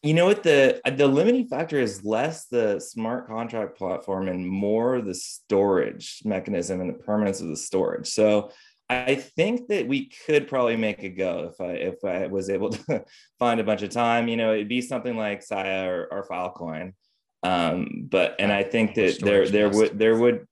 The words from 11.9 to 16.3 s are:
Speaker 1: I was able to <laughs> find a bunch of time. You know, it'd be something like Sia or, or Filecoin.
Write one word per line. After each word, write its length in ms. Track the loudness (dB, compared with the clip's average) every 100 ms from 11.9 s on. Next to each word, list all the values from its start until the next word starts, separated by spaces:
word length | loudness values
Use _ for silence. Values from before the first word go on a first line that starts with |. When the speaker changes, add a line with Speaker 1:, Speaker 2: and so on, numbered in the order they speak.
| -4
Speaker 1:
I 220 | -6 -4 -4
was 240 | -4 -2
able 200 | -2 -2
to 340 | -6 -4 -6 -6 _
<laughs> 180 | _ _
find 220 | 0 2
a 40 |
bunch 180 | 0 -2
of 80 | -2
time. 360 | -2 2 2 0
You 100 | 0
know, 160 | 0
it'd 160 | 0 0
be 120 | -4
something 360 | -4 -6 -6 -4
like 260 | -4 -6
Sia 460 | -6 -6 -4 -2 -2
or, 200 | -4 -6
or 160 | -8
Filecoin. 680 | -8